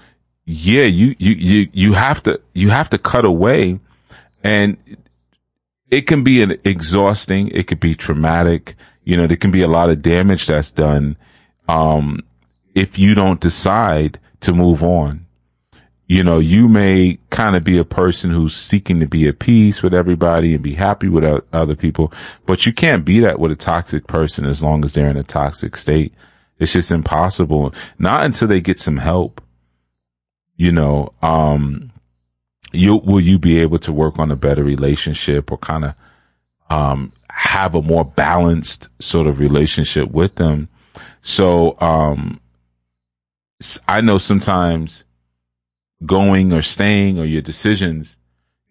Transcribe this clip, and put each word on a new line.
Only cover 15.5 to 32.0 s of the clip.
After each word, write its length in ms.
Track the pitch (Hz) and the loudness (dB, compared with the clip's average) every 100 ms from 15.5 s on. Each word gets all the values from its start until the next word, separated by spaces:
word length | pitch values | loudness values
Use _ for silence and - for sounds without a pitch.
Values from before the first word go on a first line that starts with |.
| _ _ _ _ _ - | _ _ _ _ _ -2
You 160 | 92 | 2
know, 160 | 90 82 | 4 2
you 280 | 80 101 117 | 4 4 6
may 520 | 107 98 95 90 87 - | 4 4 4 2 0 -6
kinda 300 | - 110 90 | -4 0 0
be 160 | 80 87 | 2 0
a 80 | 80 | 0
person 440 | - 90 - 90 | 0 0 0 -2
who's 260 | 85 80 - | -2 -2 -4
seeking 440 | - 104 - 87 | -4 -2 0 -2
to 80 | 76 | 0
be 200 | 80 73 | 0 0
at 120 | - | 0
peace 420 | - 117 107 101 | 2 4 4 2
with 120 | 92 | 0
everybody 600 | 90 87 85 85 82 85 | 0 0 0 0 2 0
and 80 | 76 | 0
be 120 | 71 76 | -4 -2
happy 320 | 98 101 95 | -2 -2 0
with 160 | 82 | 0
o-, 200 | 78 73 - | 0 -2 -4
other 220 | 82 78 76 | -4 -2 -2
people, 360 | 80 76 78 - - - - | -4 -2 -4 -6 -20 -10 -4
but 200 | 92 120 | -2 -2
you 80 | |
can't 320 | 117 165 107 76 | 0 0 0 2
be 160 | 107 | 2
that 180 | 110 - | 2 0
with 120 | 80 | -2
a 40 | 78 | -4
toxic 500 | - 85 - 76 - | -4 -4 -4 -8 -4
person 400 | 82 78 - 69 | -2 -2 -4 -6
as 160 | 71 | -2
long 220 | 76 76 | -2 0
as 100 | 71 | -2
they're 160 | 76 71 | 0 0
in 80 | 69 | -2
a 60 | |
toxic 540 | 69 73 71 - - - | -4 -4 -4 -6 -10 -8
state. 360 | - 78 76 - _ _ _ - | -2 0 -2 -8 _ _ _ -6
It's 140 | 85 | -2
just 180 | 90 82 | -2 -2
impossible. 840 | 85 76 78 92 - 80 76 69 - - - | -2 -2 -2 0 -2 -2 0 -2 -6 -16 -4
Not 260 | 90 143 | -2 0
until 240 | 147 - 113 | 0 0 0
they 140 | 95 | 0
get 180 | 87 90 | 0 -4
some 180 | - 71 | -4 -4
help. 440 | 73 90 85 - - _ _ _ _ _ _ _ _ _ _ - | -2 -2 -2 -8 -20 _ _ _ _ _ _ _ _ _ _ -2
You 160 | 87 | 0
know, 420 | 82 73 73 71 - | 2 2 0 -4 -4
um, 680 | 82 80 76 73 71 71 127 - | 0 2 2 0 -2 -6 -12 -20